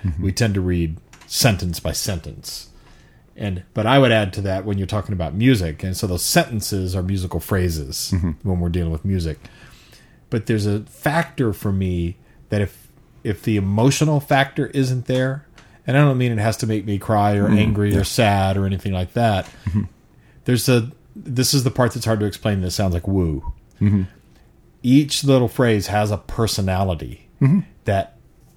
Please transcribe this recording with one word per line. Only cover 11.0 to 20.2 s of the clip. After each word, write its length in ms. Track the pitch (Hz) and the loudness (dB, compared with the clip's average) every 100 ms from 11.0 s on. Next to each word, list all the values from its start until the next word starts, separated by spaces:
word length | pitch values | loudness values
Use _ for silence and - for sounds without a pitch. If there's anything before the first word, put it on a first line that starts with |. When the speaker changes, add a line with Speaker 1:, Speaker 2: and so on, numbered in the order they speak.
| 156 160 170 - 117 | -2 -2 -2 -2 -2
Speaker 2:
for 180 | 95 104 | -2 -2
me 440 | 98 92 87 85 - _ - - | -2 -2 -2 -4 -6 _ -20 -6
that 120 | 104 | -2
if, 260 | 98 - - _ _ - | -2 -6 -20 _ _ -8
if 200 | 113 98 | -6 -4
the 140 | - 104 | 0 0
emotional 640 | 95 104 135 139 151 147 | 2 2 2 4 2 0
factor 460 | - 139 139 - 131 | 2 2 2 -2 -4
isn't 380 | 139 131 127 120 | -2 -2 -2 -2
there, 380 | 127 131 139 - - - - - | -2 -2 -4 -12 -20 -20 -10 0
and 120 | 135 | 4
I 40 | |
don't 160 | 147 127 | 4 4
mean 140 | 123 | 0
it 80 | 110 | 0
has 160 | 110 107 | 0 0
to 100 | 110 | -2
make 180 | 107 104 | -2 -2
me 120 | 98 | -4
cry 380 | - 107 104 101 | 0 2 4 4
or 120 | 101 | 4
Speaker 1:
Mm-hmm. 80 | 104 | 4
Speaker 2:
angry 340 | 107 104 104 | 2 2 2
or 40 | 98 | 2
Speaker 1:
Yeah. 60 | |
Speaker 2:
sad 520 | 95 - 107 98 95 98 | 0 2 4 4 2 2
or 80 | 95 | 0
anything 280 | 95 101 | -2 -2
like 180 | 92 90 | -4 -2
that, 320 | 120 117 95 - - - | 0 2 0 -4 -10 -4
Speaker 1:
Mm-hmm. 180 | 107 90 - _ _ | -2 -4 -10 _ _